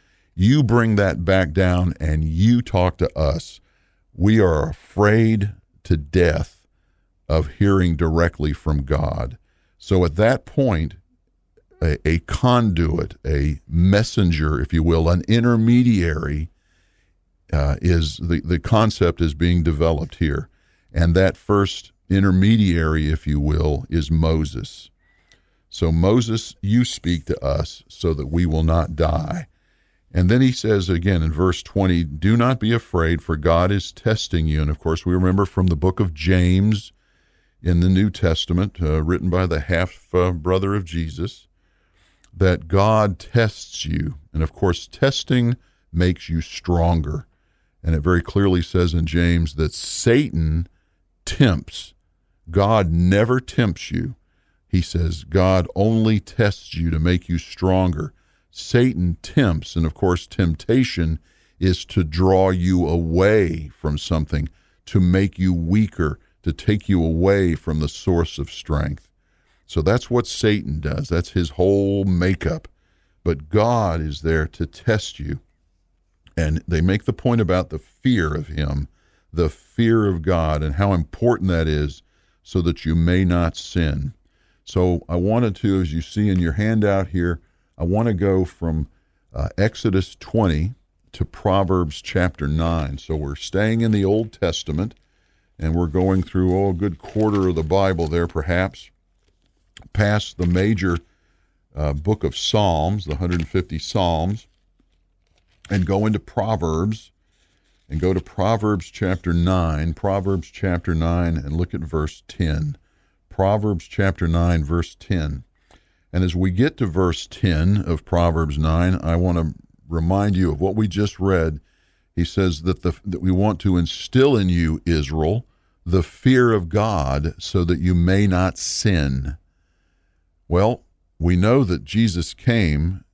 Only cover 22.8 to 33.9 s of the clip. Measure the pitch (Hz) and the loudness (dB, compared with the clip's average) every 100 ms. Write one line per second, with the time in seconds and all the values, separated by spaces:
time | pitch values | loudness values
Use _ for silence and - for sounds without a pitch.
22.8 | 80 78 76 78 - 73 73 76 76 69 | 0 0 0 -2 -2 -2 0 0 0 -2
23.8 | - 82 71 80 80 80 76 64 - - | -2 -4 0 0 2 0 -2 -6 -14 -16
24.8 | - _ _ _ _ _ _ _ _ - | -20 _ _ _ _ _ _ _ _ -2
25.8 | 85 82 90 117 113 113 - - 98 113 | 0 2 4 2 2 -4 -6 -8 0 2
26.8 | 123 - 82 85 - - 67 73 73 - | 0 -4 -4 -6 -4 -6 -2 -2 -4 -10
27.8 | _ - 87 73 69 82 87 78 80 82 | _ -6 -4 -4 -2 0 0 2 2 2
28.8 | 80 78 78 76 76 175 - _ _ _ | 0 -2 0 0 -4 -8 -10 _ _ _
29.8 | _ _ _ 87 90 120 131 127 113 104 | _ _ _ 0 4 6 4 2 0 0
30.8 | 90 87 90 90 80 76 92 87 - - | 2 0 2 2 0 2 0 0 -4 0
31.8 | 95 87 80 76 90 117 120 127 107 117 | 2 2 0 -2 2 2 2 0 0 -2
32.8 | - 87 82 85 - 78 76 82 90 101 | -2 -2 0 -2 -2 -2 2 2 2 -2
33.8 | - | -4